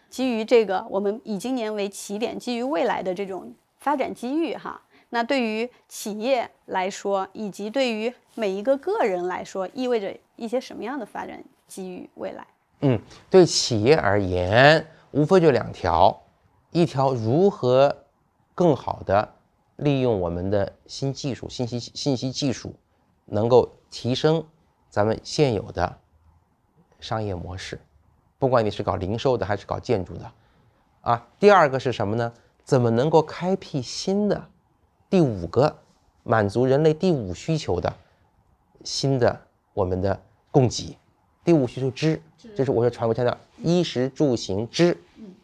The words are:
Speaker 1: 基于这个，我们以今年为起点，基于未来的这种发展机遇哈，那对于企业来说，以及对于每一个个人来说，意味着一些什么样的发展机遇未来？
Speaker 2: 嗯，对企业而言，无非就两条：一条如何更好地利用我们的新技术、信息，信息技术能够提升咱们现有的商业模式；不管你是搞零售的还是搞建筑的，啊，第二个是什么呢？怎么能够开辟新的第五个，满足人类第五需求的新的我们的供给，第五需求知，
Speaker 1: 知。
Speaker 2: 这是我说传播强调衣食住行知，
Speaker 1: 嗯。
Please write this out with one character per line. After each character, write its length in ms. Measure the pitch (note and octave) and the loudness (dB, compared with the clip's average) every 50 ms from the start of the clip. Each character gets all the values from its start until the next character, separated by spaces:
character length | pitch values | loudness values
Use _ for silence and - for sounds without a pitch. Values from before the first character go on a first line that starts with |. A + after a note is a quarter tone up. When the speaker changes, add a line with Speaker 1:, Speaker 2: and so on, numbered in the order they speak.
| _ _ | _ _
Speaker 1:
基 220 | - - C4 B3+ | -6 -4 -2 -2
于 120 | A#3 A3 | -2 -2
这 220 | A3+ A3 B3+ A3+ G#3+ | 2 4 4 4 4
个， 180 | F#3+ F#3 F#3 - - | 2 -2 -4 -4 -4
我 100 | - F#3+ | -4 -2
们 220 | G3+ G3 G#3+ B3+ - | -2 -2 -4 -4 -6
以 120 | A3 G#3 | -8 -8
今 180 | F3+ - B3 C4 | -6 -4 -4 -4
年 200 | B3 A3 G#3+ G#3+ | -4 -4 -4 -4
为 120 | G#3 G3 G3+ | -4 -6 -6
起 300 | - - - - G3+ G#3 | -8 -10 -12 -10 -6 -6
点， 200 | B3 - G3 G3 | -6 -6 -6 -8
基 180 | - B3 B3 | -8 -6 -6
于 60 | A#3 | -4
未 220 | B3 C4+ D#4+ E4+ C4 | -4 -2 -2 0 0
来 180 | G#3 F3 - | 0 -2 -2
的 100 | F#3 F#3 | -4 -4
这 140 | F3+ F#3+ G3+ | -6 -6 -6
种 260 | F#3+ F#3 - A3 A#3+ A#3+ _ _ _ _ _ | -8 -10 -12 -12 -16 -20 _ _ _ _ _
发 140 | - C4+ D4+ | -4 -2 -2
展 200 | C4+ A#3+ - F#3+ | -2 -2 -6 -8
机 200 | - A#3 B3 C#4+ | -8 -8 -4 -4
遇 200 | E4 E4 A#3 - | -2 -2 -4 -6
哈， 260 | - - - - - _ _ _ _ _ _ | -8 -10 -12 -14 -16 _ _ _ _ _ _
那 120 | A#3+ A#3 | -4 -4
对 200 | A#3 A#3 C#4 C4 | -2 0 0 0
于 280 | A#3 A3 G#3+ A3 A#3 B3 - _ _ _ | 0 0 -2 -4 -4 -6 -8 _ _ _
企 300 | - - - A3 G3+ G#3+ | -16 -12 -10 -10 -8 -4
业 320 | G#3+ C4 C4+ A#3 - - _ _ _ | -2 0 0 0 -2 -4 _ _ _
来 240 | - G3 F#3+ F#3 F#3+ | -8 -4 -4 -4 -4
说， 360 | - - - G3+ G3 F#3+ F#3+ - | -6 -6 -4 -4 -2 -4 -4 -6
以 160 | - - G#3+ G3 | -10 -10 -10 -10
及 220 | - - G3+ A3 | -10 -10 -8 -4
对 220 | A3 C#4 C4 A#3+ | -2 -2 0 0
于 200 | A3 G#3+ A3 A#3+ A#3+ - _ _ _ | -2 -2 -4 -6 -6 -10 _ _ _
每 160 | A#3 A3 F#3+ | -4 -4 -2
一 120 | F#3+ G3+ | -4 -2
个 140 | G#3 C4+ C#4 | 0 0 0
个 220 | C#4 - F#4 G#4 A4+ C4+ | 0 -2 -4 -2 0 0
人 220 | G#3 F3+ F3 F3 | 0 -2 -2 -4
来 180 | F3+ F3+ - - | -4 -6 -8 -10
说， 240 | - - F#3+ F#3 F3+ | -10 -8 -8 -8 -8
意 140 | - - C4 | -6 -6 -2
味 140 | B3 A#3+ A3 | -2 -2 -2
着 140 | G3 E3 - - _ _ _ | -2 -6 -10 -12 _ _ _
一 140 | - A#3 G#3+ | -12 -8 -6
些 120 | A#3+ B3+ | -4 -6
什 160 | - - - | -6 -8 -10
么 60 | - | -10
样 160 | G4+ - - C#4 | -10 -8 -8 -8
的 80 | G3+ | -10
发 180 | - - - D#3+ | -10 -10 -12 -12
展 180 | - - - - _ _ _ _ | -12 -14 -16 -18 _ _ _ _
机 240 | - - G3 F#3+ F#3 | -18 -14 -12 -12 -12
遇 180 | F3+ - - - _ | -12 -14 -16 -16 _
未 180 | - - - | -12 -12 -12
来？ 140 | - - - - _ _ _ _ _ _ | -12 -14 -18 -20 _ _ _ _ _ _
Speaker 2:
嗯， 200 | D3 C3+ A#2+ G2+ - - - - - _ | 0 0 2 0 -2 -10 -20 -20 -2 _
对 160 | - F#3+ E3+ | 6 6 6
企 360 | D#3 - - - - B2 G#2 | 6 4 0 -2 0 0 2
业 140 | G#2 B2+ D#3 | 4 4 4
而 240 | - - G2 G2+ G#2 | 4 4 2 2 2
言， 640 | G2 F2+ F2+ F2+ F2+ F2+ G#2+ A#2+ C#3 D3 D#3+ D#3+ - - - - _ _ | 2 0 0 -2 0 2 4 6 8 8 6 4 2 -4 -12 -20 _ _
无 120 | - C#3 D#3 | -2 0 2
非 160 | D3+ F#3+ F#3 | 4 4 6
就 100 | E3 D#3 | 6 6
两 220 | B2 G#2+ - - | 4 2 0 -4
条： 500 | - - - E2+ E2+ E2 F#2+ A2 - - - _ _ _ _ _ _ _ _ _ | -8 -4 -2 0 4 6 6 4 4 0 -8 _ _ _ _ _ _ _ _ _
一 140 | - E3+ E3+ | 0 2 2
条 300 | - - C#3 C3+ C3+ C3 | 2 2 0 0 0 0
如 340 | A#2 A2 A2 B2+ E3 G3 G3+ | 0 0 0 2 4 4 2
何 460 | G3 - B2+ B2 B2+ C3 C#3 C#3+ - - - _ _ _ _ _ _ _ _ _ _ | 2 0 2 4 6 6 6 4 2 -2 -12 _ _ _ _ _ _ _ _ _ _
更 200 | - F3+ E3 C3 | 2 4 4 2
好 280 | - - - - - G2 | 2 -2 -6 -8 -6 -2
地 220 | - F#2+ G#2 - - - _ _ _ _ _ _ _ _ | 2 2 2 2 0 -6 _ _ _ _ _ _ _ _
利 240 | - C#3+ D3 C#3 C3+ | -4 -2 0 0 2
用 200 | B2+ B2 G#2+ F#2+ | 2 2 0 0
我 80 | F2 E2+ | 0 -2
们 220 | E2+ F2 F#2 G2 | -4 -4 -2 0
的 220 | G#2 G2+ G2 - - _ _ | 0 0 0 -2 -6 _ _
新 260 | - - - C3+ C#3 | -20 -10 -6 -6 -6
技 220 | C3 - - C#3 A2 | -4 -6 -6 -6 -6
术、 140 | - - - | -8 -10 -10
信 180 | - - B2 | -8 -6 -6
息， 120 | A#2 A#2+ A#2+ | -6 -6 -8
信 380 | - - - - - D3 C3 | -10 -10 -12 -6 -2 -2 -2
息 140 | - B2+ C3 | -2 -2 -6
技 220 | B2 - D3+ C3 | -6 -4 -4 -4
术 220 | G#2+ - - - - - _ _ _ _ _ _ _ _ _ | -4 -4 -8 -14 -16 -16 _ _ _ _ _ _ _ _ _
能 240 | - G#2 G#2 A2 A#2 | -6 -2 -2 2 6
够 220 | B2+ A#2 - - - _ _ _ | 6 6 6 4 -2 _ _ _
提 240 | - - - A#2 B2+ | -12 -6 -4 -4 -2
升 300 | - - D#3 D#3+ E3 D#3 - _ _ _ _ _ _ _ _ | 0 2 2 2 0 -2 -8 _ _ _ _ _ _ _ _
咱 160 | - G#2 G#2 | -2 0 0
们 120 | A2 - - | 0 0 -2
现 320 | - - - - D3 C3 A2 | -6 -6 -2 0 2 2 0
有 160 | F#2+ - - | -2 -4 -6
的 240 | - F#2+ F2 G2+ - - _ _ _ _ _ _ _ _ _ _ _ _ _ _ _ _ _ _ _ _ | -4 -4 -4 -4 -6 -10 _ _ _ _ _ _ _ _ _ _ _ _ _ _ _ _ _ _ _ _
商 220 | - - A#2 A2 | -10 -8 -6 -6
业 120 | G#2+ G2+ F#2 | -4 -6 -6
模 220 | F2 E2+ F2 F2 | -8 -10 -10 -12
式； 220 | F#2 - - - - - _ _ _ _ _ _ _ _ _ _ - | -12 -12 -12 -14 -14 -16 _ _ _ _ _ _ _ _ _ _ -2
不 100 | C#3 B2+ | 0 2
管 160 | C3 A#2+ A2 | 4 2 2
你 60 | G#2 | 2
是 120 | - - | -2 -4
搞 140 | G2 F#2+ F#2 | -4 -4 -2
零 220 | F2+ F#2 F#2 A2 A#2 | -2 -2 -4 -4 -2
售 200 | - C3+ B2 A2 | 0 0 0 0
的 80 | F#2 | -2
还 100 | - G#2 | -4 -4
是 80 | G2+ - | -6 -6
搞 140 | - F#2 F2+ | -6 -8 -6
建 260 | - - A#2 F#2+ F2+ | -2 -2 -2 -2 -2
筑 100 | - E2+ | -6 -12
的， 160 | - - - - _ _ _ _ _ _ _ _ _ _ _ _ _ | -14 -16 -16 -20 _ _ _ _ _ _ _ _ _ _ _ _ _
啊， 260 | - - A#2+ A2+ - _ _ _ | -4 -2 -2 -2 -4 _ _ _
第 120 | G3 G3+ | 6 6
二 180 | G3+ F3+ D#3 C3+ | 8 8 6 4
个 100 | C3 B2+ | 2 0
是 140 | - C3 | -2 -2
什 140 | A2+ - G#2+ | -2 -2 -2
么 100 | G2 A2 | -2 -2
呢？ 160 | A#2 A#2 A#2 - _ _ _ _ _ _ | -2 -2 -4 -6 _ _ _ _ _ _
怎 160 | - D3 B2+ | 0 2 4
么 100 | A#2+ A2+ | 4 4
能 180 | A2+ A#2 C#3 D#3+ | 2 2 2 4
够 140 | E3 D#3 | 4 4
开 320 | D3+ - - - E3+ F#3 F#3+ | 2 2 -4 -6 -4 -2 -2
辟 240 | F#3+ - - - C3+ | -4 -4 -6 -6 -6
新 480 | A#2+ - - - - F#3+ G3 G3+ G#3 G3+ | -6 -8 -10 -6 -4 -2 0 0 0 0
的 160 | - - - - _ _ _ _ _ _ _ _ _ _ _ _ | -2 -4 -6 -12 _ _ _ _ _ _ _ _ _ _ _ _
第 120 | G3 F#3 | 2 4
五 260 | D#3 B2+ G#2+ F2+ E2 | 4 2 0 -4 -6
个， 320 | E2 - A#2 C#3+ D3+ - - _ _ _ _ _ _ _ _ - | -2 2 2 2 2 0 -6 _ _ _ _ _ _ _ _ -4
满 240 | A2+ A#2 A2 G2+ G2 | 0 2 2 2 2
足 180 | - A#2 C3 | 2 2 2
人 160 | B2+ C3 C#3+ | 2 4 4
类 100 | D#3+ D#3 | 4 2
第 200 | D#3 D#3 F#3+ F#3 | 2 2 2 0
五 200 | D#3+ C3 G#2 F2+ | 0 0 -2 -6
需 240 | E2+ - - - D#3+ | -8 -8 -4 -4 -4
求 240 | D3+ - - F2+ F2 | -2 -2 -2 -2 -2
的 100 | - - - - _ _ _ _ _ _ _ _ _ _ _ _ _ _ _ - | -2 -4 -6 -8 _ _ _ _ _ _ _ _ _ _ _ _ _ _ _ -18
新 360 | - - - - - C3+ C#3 B2 | -14 -10 -6 -2 -2 0 2 2
的 220 | A#2 G2+ - - - _ _ _ _ _ | 2 0 0 -2 -8 _ _ _ _ _
我 120 | _ G2+ F#2+ | _ -4 -2
们 180 | F2+ F#2 F#2 | -2 -2 -2
的 180 | F#2+ F#2+ F#2 - - _ _ _ _ _ | -2 -2 -2 -4 -8 _ _ _ _ _
供 180 | - D3 B2+ G#2+ | 2 4 4 4
给， 300 | - - - D#2 - - _ _ _ _ _ _ _ _ _ | 0 -4 -10 -12 -14 -18 _ _ _ _ _ _ _ _ _
第 80 | E3+ | 4
五 140 | E3+ D3+ B2+ | 4 4 2
需 140 | A#2 - B2+ | 0 -4 -4
求 100 | C3 C3 | -6 -6
知， 300 | A#2+ - D3+ D#3+ D#3 D#3+ - - _ | -4 -2 0 0 0 -2 -6 -14 _
Speaker 1:
知。 120 | _ - - - | _ -20 -8 -4
Speaker 2:
这 80 | - C3 | -2 0
是 80 | C3+ | 0
我 100 | G2+ A2 | 2 2
说 80 | A#2+ A#2+ | 2 0
传 160 | A#2 - A#2+ | 0 0 -2
播 80 | A2+ A2 | -2 0
强 100 | A#2+ B2 | 0 0
调 120 | A#2+ - - - _ _ - | -2 -2 -4 -8 _ _ -6
衣 220 | - E3 F3 F3+ E3 | -2 0 2 2 0
食 240 | - - B2 B2+ C3+ | 0 -2 -2 -2 -2
住 260 | - - D#3 C3+ A#2 | 0 0 0 2 2
行 340 | A2 - - F#2 G2+ A#2 A#2 | 0 -2 -4 -4 -4 -4 -4
知， 280 | - - E3+ F3 - - - _ _ | 0 2 2 2 2 -2 -8 _ _
Speaker 1:
嗯。 160 | - A3 F#3 - - | -20 -20 -20 -20 -20